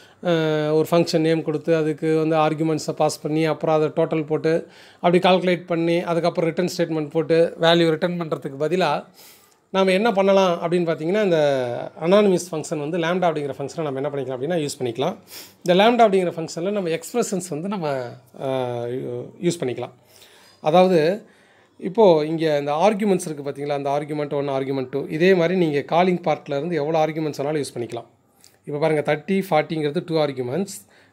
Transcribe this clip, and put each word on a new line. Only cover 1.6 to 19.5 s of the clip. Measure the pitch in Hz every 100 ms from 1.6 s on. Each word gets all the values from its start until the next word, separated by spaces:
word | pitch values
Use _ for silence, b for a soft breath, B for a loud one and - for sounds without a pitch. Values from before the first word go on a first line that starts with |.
| 165 160
அதுக்கு | 156 156 160 160
வந்து | 156 160
ஆர்குமெண்ட்ஸை | 151 151 160 151 -
பாஸ் | 151 151 147
பண்ணி, | 151 156
அப்புறம் | 160 151 160
அதை | 156 151
டோட்டல் | 165 160 160 151
போட்டு, | 156 156 165 - B B
அப்படி | B 180 175
கால்குலேட் | 185 185 180 180 180
பண்ணி, | 165 165 170
அதுக்கப்புறம் | 175 170 170 170 165
ரிட்டர்ன் | 160 180 -
ஸ்டேட்மெண்ட் | 165 160 147
போட்டு, | 165 151 165 170 -
வேல்யூ | 165 170 165
ரிட்டர்ன் | 156 180 175
பண்றதுக்கு | 160 147 151 139
பதிலா, | 151 180 160 156 - b b b b b _
நாம | 190 190
என்ன | 185 233
பண்ணலாம் | 196 196 196 190 170
அப்படின்னு | 170 180
பாத்தீங்கன்னா, | 170 156 156 208
இந்த | 202 160 147 135 123 127 - -
anonymous | 165 202 208 175 -
ஃபங்க்ஷன் | 156 - 156
வந்து | 143 175
lambda | 160 185 175
அப்படிங்கிற | 151 143 131
ஃபங்க்ஷனை | 139 -
நம்ம | 151 131
என்ன | 143
பண்ணிக்கலாம் | 139 131 127
அப்படின்னா, | 143 175 143
யூஸ் | -
பண்ணிக்கலாம். | 127 113 139 113 - B B B
இந்த | 175 180
lambda | 220 240 226
அப்படிங்கிற | 190 175
ஃபங்க்ஷனில் | 165 160 165 185
நம்ம | 208 175
எக்ஸ்பிரஷன்ஸ் | 160 - 240 214 185 -
வந்து | 147 196
நம்ம, | 208 151 135 120 123 _ -
அஹ், | 135 131 123 120 120
யூ-, | 127 135 123 - -
யூஸ் | 175